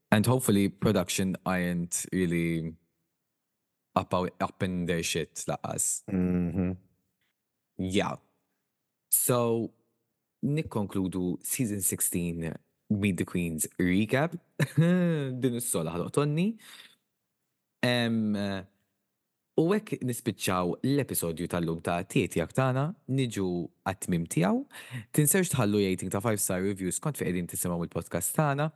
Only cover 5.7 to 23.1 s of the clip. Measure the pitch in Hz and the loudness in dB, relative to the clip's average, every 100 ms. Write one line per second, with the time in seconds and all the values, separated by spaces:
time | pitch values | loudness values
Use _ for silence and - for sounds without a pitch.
5.7 | 78 - - - 95 90 90 87 87 90 | -4 -2 -4 -2 0 2 2 0 0 -2
6.7 | 92 _ _ _ _ _ _ _ _ _ | -4 _ _ _ _ _ _ _ _ _
7.7 | - 92 95 82 - _ _ _ _ _ | -8 -2 0 0 -4 _ _ _ _ _
8.7 | _ _ _ - - - 123 117 117 110 | _ _ _ -2 0 2 2 2 0 -2
9.7 | _ _ _ _ _ _ - 135 147 101 | _ _ _ _ _ _ -6 -2 -2 -2
10.7 | 117 98 101 92 92 90 - - - 120 | -2 -2 -2 -2 0 -2 -2 -4 -2 0
11.7 | 101 92 92 - 90 87 82 82 - _ | 0 -2 0 -2 0 -2 -2 -4 -6 _
12.7 | _ - 104 101 87 98 92 85 80 - | _ -2 0 2 0 -2 -2 -2 -2 -6
13.7 | - 90 90 110 127 160 175 _ - 143 | 0 2 4 2 0 0 -4 _ -4 -2
14.7 | - 165 180 175 156 135 127 127 117 - | 2 4 4 2 0 -2 0 0 0 -2
15.7 | 95 80 85 - - 147 151 196 226 - | -2 -2 -4 -2 0 2 2 0 -2 -12
16.7 | - - _ _ _ _ _ _ _ _ | -20 -20 _ _ _ _ _ _ _ _
17.7 | - 127 123 117 113 107 104 101 98 92 | -2 0 2 2 2 0 0 -2 -4 -10
18.7 | _ _ _ _ _ _ _ _ - 160 | _ _ _ _ _ _ _ _ 0 2
19.7 | 208 214 135 127 120 - 98 - 92 90 | 2 -2 -6 -4 -4 -4 -4 0 0 0
20.7 | - 131 139 127 92 85 80 87 90 82 | 0 0 0 0 -2 -4 -4 -2 -2 0
21.7 | 82 92 87 87 - 90 - 80 - 131 | -2 -2 -2 0 0 2 0 0 0 2
22.7 | 127 147 208 - | 2 -2 -4 -4